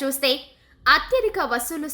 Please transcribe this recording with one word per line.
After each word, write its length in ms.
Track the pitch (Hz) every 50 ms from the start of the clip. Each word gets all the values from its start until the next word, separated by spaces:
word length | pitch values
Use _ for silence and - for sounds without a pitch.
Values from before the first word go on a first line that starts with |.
చూస్తే 300 | 277 269 269 - - 262 262 285 - - _ _ _ _ _ _ -
అత్యధిక 520 | 247 285 311 311 - 508 523 440 415 - 392 311 240 233
వసూలు 360 | 247 240 - 330 320 302 302